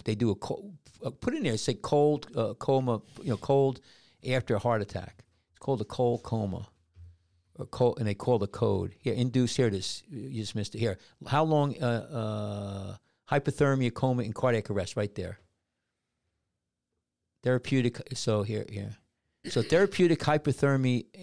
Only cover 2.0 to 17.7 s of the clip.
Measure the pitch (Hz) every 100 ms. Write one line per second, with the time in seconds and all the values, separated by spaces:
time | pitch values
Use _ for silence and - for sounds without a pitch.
2 | 147 147 - - 110 - - 135 127 110
3 | - - - 107 - 139 135 131 - -
4 | _ _ - 127 - 107 120 113 101 90
5 | 90 - _ _ _ _ - 131 107 -
6 | 123 117 - 113 101 92 98 _ _ -
7 | - - _ _ _ - - - 123 -
8 | 107 98 - 117 101 - 110 98 92 -
9 | 127 113 123 127 123 - 120 98 - -
10 | - 139 135 123 107 110 101 113 117 92
11 | - - - 143 160 151 143 - 123 117
12 | - 135 110 104 104 104 101 98 98 101
13 | _ _ - 143 - - 143 135 123 -
14 | 131 123 107 107 131 113 - 101 95 -
15 | 101 - 90 95 _ _ _ _ _ _
16 | _ _ _ _ _ _ _ _ _ _
17 | _ _ _ _ 127 127 -